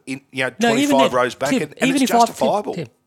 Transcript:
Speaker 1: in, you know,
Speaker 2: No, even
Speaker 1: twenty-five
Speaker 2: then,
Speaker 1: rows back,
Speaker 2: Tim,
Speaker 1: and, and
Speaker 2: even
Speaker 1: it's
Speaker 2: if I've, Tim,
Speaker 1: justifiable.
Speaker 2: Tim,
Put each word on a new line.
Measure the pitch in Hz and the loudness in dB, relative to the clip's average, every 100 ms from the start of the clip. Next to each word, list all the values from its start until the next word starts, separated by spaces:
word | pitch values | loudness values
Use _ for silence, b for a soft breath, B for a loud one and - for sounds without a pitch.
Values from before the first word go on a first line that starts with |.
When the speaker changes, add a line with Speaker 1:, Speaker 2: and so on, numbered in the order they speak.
Speaker 1:
in, | - 135 - | -12 -12 -10
you | 131 | -6
know, | 131 123 | -4 -2
Speaker 2:
No, | 233 233 | 0 2
even | 285 | 2
Speaker 1:
twenty-five | 262 262 | 2 2
Speaker 2:
then, | 247 | 2
Speaker 1:
rows | 123 - | -2 -2
back, | - | -2
Speaker 2:
Tim, | 262 | -2
Speaker 1:
and, | 160 - | -4 -2
and | 262 | -2
Speaker 2:
even | 277 | 0
Speaker 1:
it's | 269 | 2
Speaker 2:
if | |
I've, | 233 233 | 2 2
Tim, | |
Speaker 1:
justifiable. | - 135 190 208 | 0 -2 -2 -4
Speaker 2:
Tim, | - 147 _ | -8 -10 _